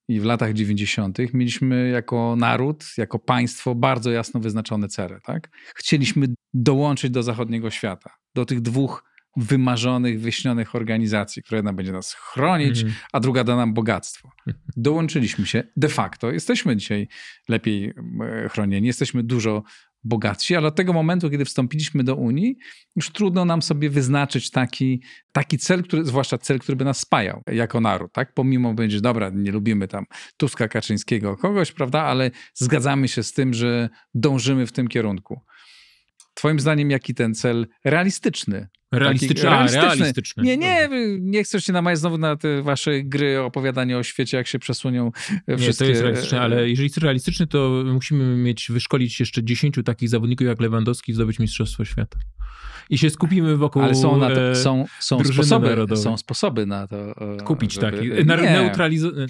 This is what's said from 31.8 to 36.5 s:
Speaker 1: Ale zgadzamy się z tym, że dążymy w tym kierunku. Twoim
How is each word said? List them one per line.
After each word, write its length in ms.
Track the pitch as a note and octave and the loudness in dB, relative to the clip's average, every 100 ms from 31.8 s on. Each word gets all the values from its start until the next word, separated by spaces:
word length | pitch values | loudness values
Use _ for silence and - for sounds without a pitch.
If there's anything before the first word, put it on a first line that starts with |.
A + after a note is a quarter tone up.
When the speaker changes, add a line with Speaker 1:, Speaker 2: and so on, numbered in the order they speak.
| C3 D3 | -2 0
Speaker 1:
Ale 300 | D3+ B2+ C3 - - | 0 0 -2 -4 -14
zgadzamy 540 | - B2 D3 C3 C#3 C3 | -6 0 0 2 2 0
się 160 | - | -2
z 100 | A2 | -4
tym, 200 | - C3 | -2 0
że 360 | A#2 A#2+ A#2+ A#2 - _ | 0 0 0 -2 -6 _
dążymy 540 | - C#3+ C3+ A#2 C3+ A#2+ | 0 2 2 2 0 0
w 40 | |
tym 160 | - A#2+ | -2 -2
kierunku. 540 | B2 A2 G2 - - - - - - - _ _ _ - | 0 -2 -4 -8 -16 -16 -20 -20 -20 -20 _ _ _ -20
Twoim 260 | - D3 | -2 0